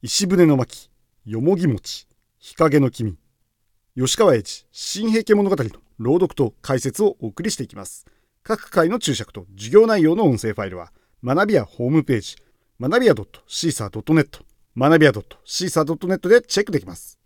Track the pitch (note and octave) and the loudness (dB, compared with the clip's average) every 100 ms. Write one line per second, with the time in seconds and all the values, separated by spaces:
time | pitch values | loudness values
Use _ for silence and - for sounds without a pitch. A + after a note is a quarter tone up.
0 | A#2+ - G3 F#3 E3+ C#3 A#2+ - - _ | -4 -4 0 4 4 4 -2 -8 -20 _
1 | _ _ A2 A2 C#3+ F#3+ E3+ G#2+ - - | _ _ -10 -4 0 0 0 -2 -8 -16
2 | _ _ _ _ - - D#3+ C#3+ C3+ - | _ _ _ _ -20 -2 2 2 0 -2
3 | A2 F2 _ _ _ _ _ _ _ - | -8 -8 _ _ _ _ _ _ _ -6
4 | C3 - G#3 B2 G2+ - _ - - F#3+ | -4 2 4 4 -2 -16 _ -16 -12 -6
5 | A3 A3 A3 G#3 G3 F#3+ A2 - _ _ | -2 -2 2 2 2 -2 -4 -8 _ _
6 | A2+ E3 F#3 - B2 _ - C3 C3+ - | -2 0 0 -2 -4 _ -4 -4 -4 -2
7 | G#3 - A#2 G2+ F#3 - A#2+ G2+ F#2+ - | -2 -2 -12 -8 -8 -6 -10 -12 -18 -18
8 | _ _ _ _ - A3 - - E3 A#3 | _ _ _ _ -8 -8 -4 0 0 0
9 | - B2+ B2 - F#2 G2 G#2+ F#3 A3+ G#3+ | -4 -6 -8 -14 -18 -18 4 6 6 4
10 | D#3 F3+ G3 A2+ A2+ G#2+ G2 F2+ E2 _ | 2 4 2 0 -4 -6 -10 -10 -18 _
11 | _ _ B2 C#3+ G#3 F#3+ G#2 - A#2+ D#3 | _ _ -4 0 2 0 -2 -6 0 0
12 | D3 B2 - - _ _ _ _ B2 A3 | 0 -4 -4 -20 _ _ _ _ -2 2
13 | B3 C3+ G2+ - _ - E3 - G#2 A2 | 2 0 -2 -20 _ -6 -6 -4 -8 -10
14 | G#2+ D#3+ - - - _ _ - C3+ D#3+ | 0 0 0 -6 -20 _ _ -2 2 6
15 | D3+ A2 - - _ - F3+ E3 D3+ D#3+ | 4 2 -10 -20 _ -8 -4 -2 -4 -4
16 | F3+ F#3+ F3 A#3 - - G3+ E3 F#2 E2+ | -4 -4 2 2 2 -4 -2 -4 -6 -20
17 | - _ | -20 _